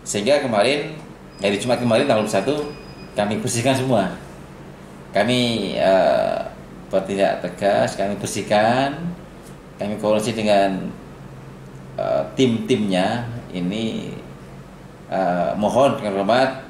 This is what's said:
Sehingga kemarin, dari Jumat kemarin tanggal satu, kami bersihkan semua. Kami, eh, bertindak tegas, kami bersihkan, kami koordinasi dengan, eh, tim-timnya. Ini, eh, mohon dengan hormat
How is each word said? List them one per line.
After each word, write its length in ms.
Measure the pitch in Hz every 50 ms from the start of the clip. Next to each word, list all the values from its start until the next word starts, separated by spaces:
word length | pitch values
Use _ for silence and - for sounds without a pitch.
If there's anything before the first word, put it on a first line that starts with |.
| -
Sehingga 400 | - - 104 101 117 143 143 139
kemarin, 560 | 127 113 101 101 127 143 - - - - - - - - - - - - -
dari 160 | - 101 104
Jumat 240 | 196 - 123 120 -
kemarin 240 | 123 120 110 117 143
tanggal 240 | 139 120 107 104
satu, 400 | 98 - 98 98 131 147 147 147 - - - - - - - - - -
kami 240 | 107 104 104 110 -
bersihkan 400 | - 127 117 117 117 135 131 123
semua. 320 | 127 131 127 107 95 90 87 - - - - - - - - - - - - - - - - - - - -
Kami, 580 | 95 104 117 123 123 123 120 117 110 98 92 69 58
eh, 580 | 73 95 95 95 85 73 65 58 50 50 50 - - - - - - - - - - -
bertindak 560 | - 95 92 - 98 98 98 - 98 - -
tegas, 480 | 90 87 - 104 98 104 117 120 117 -
kami 240 | - 98 101 101 95
bersihkan, 720 | 104 104 - 110 95 - 104 104 107 113 120 131 135 139 147 156 170 175 175 - - - - - - - - - - - - -
kami 160 | 101 104 107 98 107
koordinasi 320 | 104 107 107 110 120 107
dengan, 480 | 110 107 107 104 98 98 98 95 92 87 - - - - - - - - - - - - - - - - - - - - - -
eh, 280 | - 50 - - 69 - - -
tim-timnya. 880 | - 135 123 113 107 110 - 131 110 107 98 95 90 92 104 113 123 120 117 117 120 - - -
Ini, 560 | 92 87 90 101 110 113 110 - 90 - - 92 92 - - - - - - - - - - - - - - - - -
eh, 440 | - - 92 95 87 90 87 85 71 -
mohon 400 | 95 104 101 92 120 135 139 117
dengan 240 | - 101 104 95 98
hormat 320 | 98 101 113 127 135 135 - - -